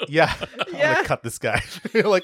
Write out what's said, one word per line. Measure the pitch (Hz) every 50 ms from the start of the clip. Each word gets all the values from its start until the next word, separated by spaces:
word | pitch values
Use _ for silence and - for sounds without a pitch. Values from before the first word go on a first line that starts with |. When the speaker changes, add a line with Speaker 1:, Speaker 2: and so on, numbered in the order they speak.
| -
Speaker 1:
Yeah. | 143 143 160 156 147 - - -
<laughs> | - - 247 -
I'm | 370 339
Speaker 2:
Yeah. | 277 285 311 311
Speaker 1:
gonna | 370 381
cut | - 135 - -
this | 117 -
guy. | - - 113 104 - - - -
<laughs> | - - - -
You're | 226 -
like, | 214 196 180